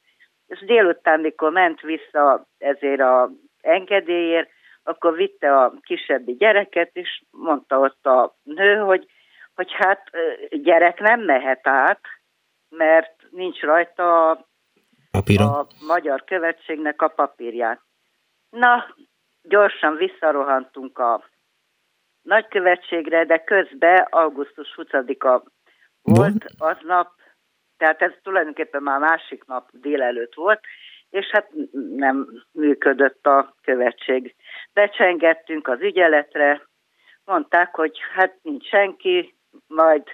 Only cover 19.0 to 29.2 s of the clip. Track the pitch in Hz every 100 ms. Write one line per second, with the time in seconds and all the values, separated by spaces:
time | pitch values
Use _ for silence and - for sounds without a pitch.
19 | _ _ _ _ - 202 202 - 156 156
20 | 185 - 160 143 139 131 131 139 131 -
21 | 120 110 - _ _ _ _ _ _ _
22 | _ _ 160 214 220 202 180 180 - 170
23 | 160 165 160 165 - 196 170 135 170 185
24 | 180 165 156 139 143 - 143 - 160 143
25 | 127 131 135 123 - _ _ _ _ _
26 | 104 110 160 214 - - 156 - 160 180
27 | 170 _ _ _ _ _ _ _ 160 156
28 | 175 - 196 190 156 147 151 143 143 139
29 | 156 160